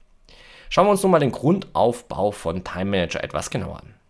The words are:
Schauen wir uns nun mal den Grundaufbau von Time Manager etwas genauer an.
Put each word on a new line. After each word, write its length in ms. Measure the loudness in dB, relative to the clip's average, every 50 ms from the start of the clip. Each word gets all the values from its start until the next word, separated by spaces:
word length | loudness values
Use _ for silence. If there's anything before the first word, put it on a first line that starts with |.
| -20 _ _ _ _ -20 -20 -20 -20 -20 -20 -20 -12 -2
Schauen 200 | 2 2 4 4
wir 20 |
uns 120 | 4 4
nun 100 | 4 4
mal 80 | 4 4
den 120 | 4 2
Grundaufbau 1000 | 0 0 2 2 2 2 0 -4 0 2 2 2 2 -2 -8 -10 -4 -2 -2 -2
von 320 | -2 -4 -6 -6 -6 -6 -8
Time 260 | -8 -8 -6 -4 -2
Manager 340 | 0 0 0 -2 -2 -6 -6
etwas 240 | -6 -6 -6 -6 -6
genauer 300 | -6 -6 -6 -8 -10 -14
an. 160 | -16 -20 -20 _ _